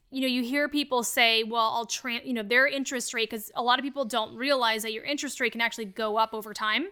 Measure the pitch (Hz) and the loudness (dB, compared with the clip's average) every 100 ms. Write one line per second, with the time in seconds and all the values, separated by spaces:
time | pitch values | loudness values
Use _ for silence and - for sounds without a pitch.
0 | _ 269 262 247 240 285 294 294 285 247 | _ -4 0 0 0 0 0 0 0 0
1 | 233 - 233 226 220 233 220 233 226 - | 2 4 6 6 2 2 2 0 -4 -6
2 | 262 233 - 240 202 240 277 277 262 262 | -6 -6 -4 -4 2 4 4 2 -4 -4
3 | - 240 220 233 - - 240 254 277 285 | -4 -2 -2 -4 -8 -2 2 2 2 -4
4 | 247 233 214 226 262 277 233 220 220 220 | -2 -2 -4 -4 0 2 2 0 -2 -6
5 | - 294 294 - 240 233 233 226 214 185 | -4 -4 -4 -2 -2 0 -2 -2 -8 -4
6 | 220 214 220 220 214 208 214 220 359 | -2 2 2 0 -8 -4 0 0 -2